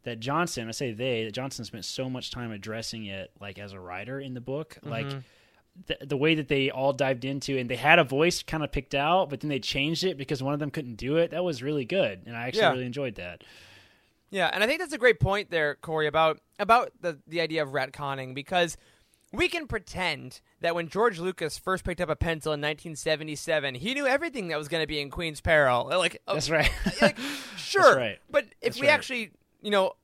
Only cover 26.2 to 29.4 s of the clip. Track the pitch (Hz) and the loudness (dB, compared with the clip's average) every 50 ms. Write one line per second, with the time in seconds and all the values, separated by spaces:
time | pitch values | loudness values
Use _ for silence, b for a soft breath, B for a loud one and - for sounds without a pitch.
26.2 | _ - - 156 - 139 165 156 147 - - - - 190 - - 233 196 - - | _ -2 -2 -2 0 2 2 4 4 4 2 2 -2 -2 2 4 4 4 4 0
27.2 | 254 285 294 277 - 247 214 180 - - - 392 349 269 196 135 123 107 98 - | -8 -8 -8 -8 -10 -14 -14 -12 -8 0 4 8 10 10 10 8 2 -2 -4 -8
28.2 | _ _ - 294 233 202 - _ - 226 - 233 277 285 302 285 - - 262 240 | _ _ 0 0 0 0 -14 _ -4 -4 -2 2 4 4 4 4 2 -4 -6 -6
29.2 | 220 160 _ _ | -6 -8 _ _